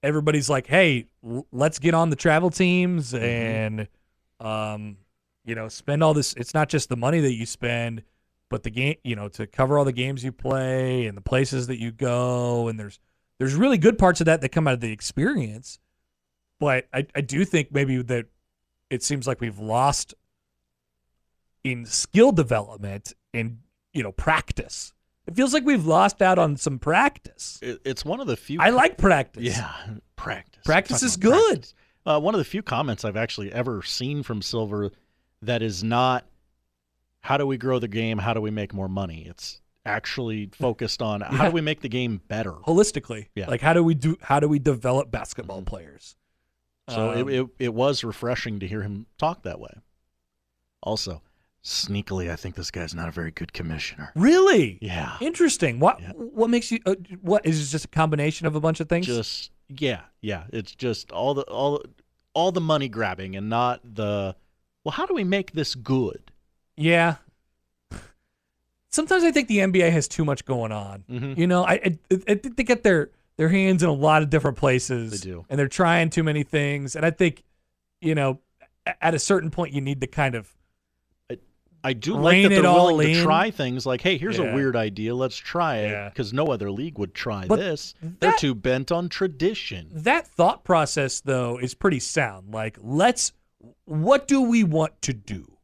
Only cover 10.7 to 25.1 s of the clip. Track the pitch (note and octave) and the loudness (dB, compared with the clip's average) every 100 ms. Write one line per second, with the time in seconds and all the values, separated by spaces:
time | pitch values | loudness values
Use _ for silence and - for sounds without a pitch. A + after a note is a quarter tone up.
10.7 | C3 C3 B2+ A2+ G2 - C3 C3+ C3 B2 | -2 0 0 -2 -6 -2 0 0 -2 -4
11.7 | B2+ A2+ A2+ C3 B2 B2 B2 B2 A#2+ A#2 | -6 -6 -4 -2 0 0 0 -2 -2 -2
12.7 | A2 G#2 - _ _ _ _ C3+ C#3 B3+ | -4 -10 -16 _ _ _ _ -2 2 4
13.7 | A#3+ E3 A3 F#3 E3+ D#3+ D#3+ C3+ - D#3 | 6 6 6 4 6 4 4 2 0 2
14.7 | B2 A#2 G#2+ - - E3+ C#4 A#2 G#2+ C3 | 0 -2 -6 -8 -2 0 0 -4 -8 -16
15.7 | - _ _ _ _ _ _ _ _ D3 | -20 _ _ _ _ _ _ _ _ 0
16.7 | C3 - B2+ C#3 - C#3 C#3 F#3+ E3+ C#3+ | 0 -2 -6 -4 -4 -4 -2 0 0 0
17.7 | C#3+ C#3 B2+ A#2+ B2 A2+ _ _ _ _ | -2 0 -2 -2 -4 -4 _ _ _ _
18.7 | _ _ B2 - C#3+ B2 B2+ A2+ G2 G#2+ | _ _ -6 -4 -4 -4 -4 -6 -8 -2
19.7 | A2+ C3+ C#3 - - _ _ _ _ _ | 2 2 0 -6 -14 _ _ _ _ _
20.7 | _ _ _ _ _ _ _ _ _ C3+ | _ _ _ _ _ _ _ _ _ -8
21.7 | B2 A#2 - - F#3+ B3 F#3 B2+ A2+ G#2 | -8 -6 -6 0 6 8 8 2 0 -2
22.7 | G#2+ G2+ G2 - - _ A#2 A2+ A#2 _ | -10 -10 -10 -12 -20 _ -6 -6 -8 _
23.7 | _ _ D#3 G#2+ G2 - D#3 - - - | _ _ -6 -6 -4 0 0 0 -8 -10
24.7 | - - _ _ | -12 -16 _ _